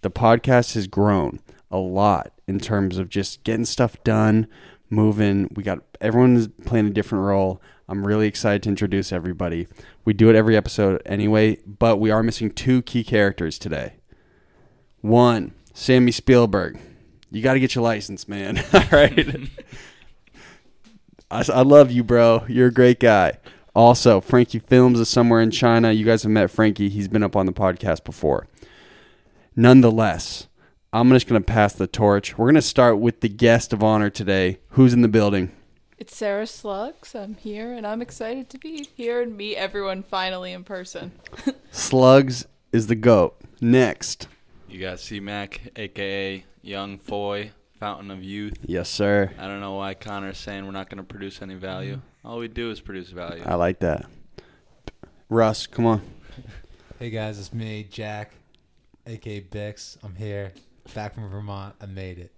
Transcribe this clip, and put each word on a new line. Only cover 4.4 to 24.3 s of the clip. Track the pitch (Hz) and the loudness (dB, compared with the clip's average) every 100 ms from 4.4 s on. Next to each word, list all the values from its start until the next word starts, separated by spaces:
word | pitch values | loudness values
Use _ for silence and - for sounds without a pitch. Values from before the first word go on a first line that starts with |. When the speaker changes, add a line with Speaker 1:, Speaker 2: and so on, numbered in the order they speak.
| 110 - - _ _ | 0 -8 -20 _ _
Speaker 1:
moving. | 107 107 104 104 98 98 | 0 2 2 0 0 -2
We | - | -6
got, | 101 90 _ - | -8 -8 _ -8
everyone's | 107 113 127 123 110 | -2 4 4 4 2
playing | - - 117 107 | -6 -4 0 0
a | |
different | 101 101 104 | -2 -4 -4
role. | 98 98 95 87 _ _ _ | -2 0 -2 -4 _ _ _
I'm | 98 | -6
really | 98 107 107 | -2 0 0
excited | - 113 101 | 0 -2 -2
to | 107 | -2
introduce | 98 101 98 95 | -2 -2 -2 -4
everybody. | 92 87 82 87 82 87 - - - | -6 -6 -6 -6 -6 -10 -14 -20 -8
We | - | -4
do | 104 110 | 4 6
it | |
every | 110 110 107 | 8 6 2
episode | - - 101 95 - | 0 -2 0 0 -4
anyway, | 101 104 107 110 - | -4 0 2 2 0
but | - 104 117 104 | -10 -2 0 2
we | 110 | 2
are | 107 | 0
missing | 113 110 110 | -2 -4 -6
two | - 127 127 | -6 0 0
key | 120 123 | 0 -6
characters | 113 117 101 92 82 - | -2 0 0 0 -6 -8
today. | - 76 62 - _ _ _ _ _ _ _ _ _ _ | -8 -8 -10 -14 _ _ _ _ _ _ _ _ _ _
One, | 104 117 123 117 - - _ | 0 4 4 2 -4 -14 _
Sammy | - - 127 123 | -14 2 4 4
Spielberg. | 113 - 123 117 98 85 - - - _ _ _ | 0 2 4 4 0 -4 -10 -20 -20 _ _ _
You | 107 | -6
gotta | 123 131 | 0 0
get | 127 127 | 0 0
your | |
license, | 117 107 101 101 - | -2 -2 -8 -14 -12
man. | 101 98 - - | -10 -6 -6 2
<laughs> | |
All | 196 - | 2 4
right. | 151 147 139 151 135 135 - - - - _ - _ _ _ - - _ _ - _ _ _ _ | 4 4 4 -2 -6 -12 -18 -20 -20 -20 _ -20 _ _ _ -20 -20 _ _ -20 _ _ _ _
I, | - 110 | -6 -2
I | 127 | 2
love | 131 147 135 | 8 10 8
you, | 123 | 4
bro. | 113 120 117 113 110 | 2 4 6 4 0
You're | 120 123 | 2 4
a | |
great | 117 123 123 | 6 4 6
guy. | 120 104 85 - - - _ | 4 6 2 -2 -16 -20 _
Also, | - 117 120 123 101 | 4 6 6 6 4
Frankie | - | 4